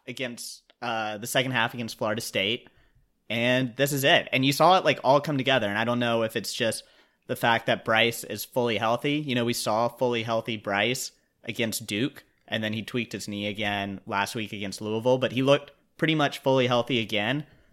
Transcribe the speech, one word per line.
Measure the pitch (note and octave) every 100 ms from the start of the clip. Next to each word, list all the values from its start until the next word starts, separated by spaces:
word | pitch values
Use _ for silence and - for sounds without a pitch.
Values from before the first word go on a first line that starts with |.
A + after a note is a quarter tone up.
| -
against, | B2 B2+ A#2 - - _ _
uh, | A#2+ A2+ G#2+ G#2+
the | A2+
second | C3+ C3
half | B2+ A2+
against | A#2+ A2+ -
Florida | A2 G#2+
State, | - A2 G2 A#2+ - _ _ _ _ _ -
and | A#2 A#2+ B2+ C3 A2
this | C#3
is | C#3+
it. | C#3 D#3+ -
And | B2+ C3
you |
saw | C#3 D#3+ F#3
it, |
like, | D3+ C3+ B2+
all | C#3+
come | C#3+ C#3+
together, | C3 C3 G#2+
and | G2+
I | A2+
don't | A#2+
know | A#2+ A#2
if | A2+ A#2
it's | G2
just | - A2+ G#2+ - _ _ _ -
the | B2+
fact | A#2+ A2+ -
that | A2+ -
Bryce | A2 A#2 A#2 -
is | G#2
fully | - - A#2+ G#2+
healthy. | A2+ A#2+ D3
You | D3 D3+ B2
know, | A#2+
we |
saw | A#2+ - A2 A#2
fully | - B2 A#2+
healthy | A2+ A2+ A2+ A2
Bryce | G#2 G2+ A2 C3 - - _ _ -
against | A2 A2+ G2+ A2+
Duke, | G#2 C#3 - - _ -
and | A2+
then | G#2+
he | A2
tweaked | G#2 B2 A2+
his | G#2+ G2+
knee | G#2 G#2
again | G2+ G#2 G2+ G2+ G2 -
last | G2+ G2 A#2+
week | G#2
against | G#2 G2+ F#2+
Louisville, | G#2+ A2 A#2+ C3
but | A#2
he | A2
looked | C3+ C#3+ - - _ -
pretty | D#3+ D#3
much | C#3+ -
fully | - C3 B2
healthy | B2 A#2 B2+
again. | G#2 G#2+ G#2 C#3 D3 _ _